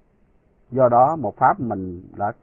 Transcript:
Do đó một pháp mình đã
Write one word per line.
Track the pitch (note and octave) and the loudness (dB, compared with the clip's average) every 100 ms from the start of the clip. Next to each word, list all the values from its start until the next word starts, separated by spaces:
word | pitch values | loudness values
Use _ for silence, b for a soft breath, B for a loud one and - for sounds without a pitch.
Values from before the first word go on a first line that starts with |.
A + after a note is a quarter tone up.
| _ _ _ _ _ _ _ | _ _ _ _ _ _ _
Do | B2 B2+ | 0 4
đó | A#2+ C3+ D#3+ | 4 2 0
một | G#2+ - | -6 0
pháp | C3 G3+ | 0 0
mình | A#2+ G2+ F#2 F2 - E2+ | -4 -6 -8 -12 -16 -8
đã | G2+ - | -8 -6